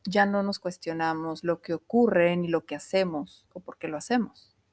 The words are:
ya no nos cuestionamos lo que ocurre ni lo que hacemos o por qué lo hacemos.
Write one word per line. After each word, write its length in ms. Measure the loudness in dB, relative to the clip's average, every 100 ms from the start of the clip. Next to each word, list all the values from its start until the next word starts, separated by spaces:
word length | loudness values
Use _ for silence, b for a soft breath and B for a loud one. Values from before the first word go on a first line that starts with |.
| -2
ya 200 | 2 2
no 180 | 2
nos 160 | -2 -4
cuestionamos 840 | -6 -8 -6 -2 -2 -2 -4 -6
lo 180 | -2 -4
que 120 | -2
ocurre 640 | -8 0 4 4 6 4 2
ni 100 | 0
lo 180 | -2 -2
que 100 | -8
hacemos 720 | -2 0 0 -2 -6 -12 _
o 60 | -20
por 180 | -18 -12
qué 100 | -8
lo 100 | -6
hacemos. 580 | 0 0 0 -6 -20 _ _